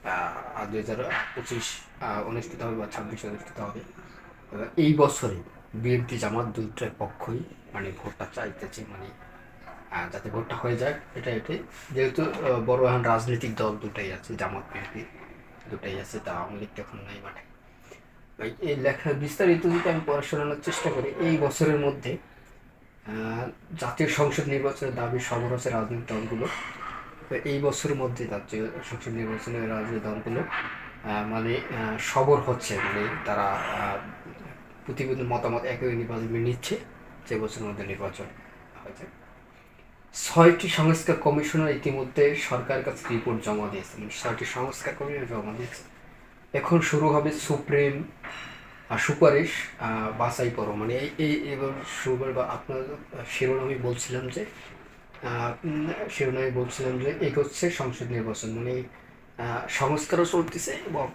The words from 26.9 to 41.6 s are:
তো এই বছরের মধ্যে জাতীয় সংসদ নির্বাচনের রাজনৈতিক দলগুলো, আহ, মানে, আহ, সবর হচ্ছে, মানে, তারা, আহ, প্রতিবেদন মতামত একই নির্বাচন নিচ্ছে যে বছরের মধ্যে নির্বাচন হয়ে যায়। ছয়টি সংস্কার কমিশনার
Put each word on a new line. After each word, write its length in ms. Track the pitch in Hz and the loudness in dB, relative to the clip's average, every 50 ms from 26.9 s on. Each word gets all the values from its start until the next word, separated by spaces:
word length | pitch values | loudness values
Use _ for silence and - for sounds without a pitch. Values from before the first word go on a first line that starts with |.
| - - - - - - - - | -8 -10 -12 -14 -16 -16 -8 -6
তো 60 | 135 | -4
এই 240 | 135 - 147 143 139 | -4 0 0 0 4
বছরের 360 | 143 143 131 - - - 143 | 4 2 2 2 0 0 2
মধ্যে 320 | 135 131 127 120 - 123 107 | 2 2 0 0 -2 -2 -2
জাতীয় 380 | 104 101 - - - 110 110 | -2 -4 -4 -4 -4 -2 -2
সংসদ 460 | 110 - - - - 117 113 - 120 | -2 -4 -8 -8 -8 -8 -8 -6 -4
নির্বাচনের 580 | 113 113 113 110 110 110 - 117 120 117 113 110 | -4 -2 -2 -2 -2 -4 -4 -4 -4 -2 -2 0
রাজনৈতিক 340 | 110 110 107 113 117 110 104 | -2 -2 -2 -2 -2 -2 -2
দলগুলো, 360 | 107 107 107 - 113 117 131 | -2 -4 -4 -2 -2 0 0
আহ, 880 | 165 - - - - - - - - - - - - 107 104 104 104 107 | 0 -2 -2 -4 -4 -4 -8 -10 -12 -14 -16 -10 -6 -2 -2 -2 0 -2
মানে, 300 | 110 113 113 113 120 139 | -2 0 0 2 0 0
আহ, 400 | - - 127 117 226 220 220 202 | -2 -4 -4 -2 -2 -2 -2 -2
সবর 400 | - - - 135 131 139 143 127 | -4 2 4 4 8 8 8 6
হচ্ছে, 400 | - - 123 - - - 107 95 | 6 2 0 0 0 -2 -2 0
মানে, 300 | - 98 101 104 104 117 123 - - | 0 0 0 0 0 0 -2 -4 -2
তারা, 200 | - 104 101 101 | 0 2 2 4
আহ, 520 | 98 98 95 - - 104 101 101 98 98 98 - - - - - - - - - - - - - - - - - | 2 2 0 -2 -2 -2 -2 -2 -2 -2 -4 -6 -8 -14 -14 -14 -16 -16 -14 -14 -16 -16 -16 -18 -20 -20 -14 -8
প্রতিবেদন 420 | - 123 - 135 131 131 131 127 120 | -8 -4 -2 0 0 0 0 0 0
মতামত 360 | 123 117 - 123 117 123 123 | 0 2 2 2 0 0 0
একই 320 | 127 123 120 127 127 120 | -2 -2 0 0 0 2
নির্বাচন 280 | 117 117 113 117 110 113 | 0 0 -2 -2 -4 -2
নিচ্ছে 560 | 113 117 117 117 120 120 120 - - 202 240 - - - - - - - - - - | -2 0 2 2 2 0 0 -2 -2 -2 -2 -4 -10 -18 -18 -18 -18 -18 -18 -6 -4
যে 100 | 120 107 | -2 -2
বছরের 280 | 110 107 - - 110 104 | -2 -2 -4 -4 -6 -6
মধ্যে 180 | 101 98 98 | -4 -6 -6
নির্বাচন 400 | 98 98 95 101 95 87 - 101 92 - - - - - - - - - - - | -6 -6 -4 -4 -6 -6 -6 -10 -12 -12 -16 -18 -20 -20 -20 -20 -20 -20 -18 -16
হয়ে 100 | - - - | -16 -14 -14
যায়। 100 | 170 - - - - - - - - - - - - - - - - - - - - - - | -16 -16 -16 -20 -20 -20 -20 -20 -20 -20 -20 -20 -20 -20 -20 -20 -20 -20 -20 -20 -20 -14 -10
ছয়টি 560 | - - - - 170 165 175 170 - - 180 | -6 -6 2 8 10 12 12 10 8 2 0
সংস্কার 460 | - - 156 160 160 160 - - 165 | 2 4 6 6 6 6 4 2 2
কমিশনার 560 | 156 - 151 143 147 147 151 - 160 | 4 6 4 4 4 2 2 2 2